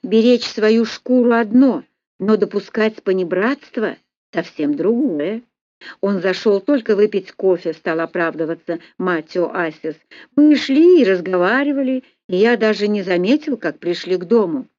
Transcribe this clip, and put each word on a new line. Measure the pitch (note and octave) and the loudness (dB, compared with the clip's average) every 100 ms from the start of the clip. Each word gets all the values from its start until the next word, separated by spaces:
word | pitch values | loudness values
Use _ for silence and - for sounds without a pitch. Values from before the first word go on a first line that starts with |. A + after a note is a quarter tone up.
«беречь | F#3 A3 A#3 A#3+ - | 0 2 4 2 0
свою | - G#3+ A3+ | -2 2 2
шкуру | A3 - - B3+ A#3+ | 0 -6 -2 2 2
одно, | A#3 A3 A#3+ C4+ F#3 - _ _ _ | 2 2 4 4 2 -8 _ _ _
но | F#3+ G#3+ | -2 0
допускать | G3+ G3+ F#3+ - A3 A3 | 0 -4 -8 -4 -4 -2
понебратство — | - F#3+ F3 F3+ A3 C#4 - - G#3+ - _ _ _ | -4 -2 -2 -2 -2 -4 -8 -6 -6 -8 _ _ _
совсем | - F3+ - D3 | -10 -10 -6 -4
другое». | D3 E3+ A#3+ C#4 D#3 D#3 A3+ _ _ _ _ - - | -2 0 0 -2 -4 -6 -8 _ _ _ _ -20 -6
«Он | G3 G3 | -4 -2
зашёл | F#3 F3+ A3+ G3+ | -2 -2 0 0
только | G3 C#4+ A3 G3+ | 0 -2 0 0
выпить | G#3+ G3+ F#3 | 2 0 -8
кофе», — | - F#3+ F3 F3 | -4 0 0 -4
стал | D#3+ - E3 | -8 -6 -4
оправдываться | E3 F#3 E3 D#3 D#3+ E3 - E3+ - _ | -4 -4 -4 -4 -6 -6 -8 -10 -10 _
Матио | F#3 E3+ D#3 F3+ E3+ | -4 -4 -4 -4 -4
Ассис. | F#3 E3 D3+ D#3+ D3+ _ - - | -4 -6 -6 -12 -12 _ -20 -6
«Мы | - D4+ C#4+ | 2 4 4
шли | - C4+ E4+ F4+ | 2 4 8 8
и | |
разговаривали, | G#3 F#3 F3 F#3 F3+ B3 C#4+ C#4 C4 B3+ _ _ _ | 6 2 0 0 2 0 -2 -2 -2 -4 _ _ _
и | F3+ | 0
я | A3 A#3 | 2 2
даже | A3 G#3+ G#3 | 0 0 -2
не | G#3 | -2
заметил, | F#3 F3 F#3 D4+ D#4 B3 | -2 -2 0 0 -2 -6
как | E3 - | -6 -6
пришли | E3+ E3+ F3 F#3 | -6 -6 -4 -6
к | |
дому». | F3 A3+ F#3+ D3 - | 0 0 2 -4 -8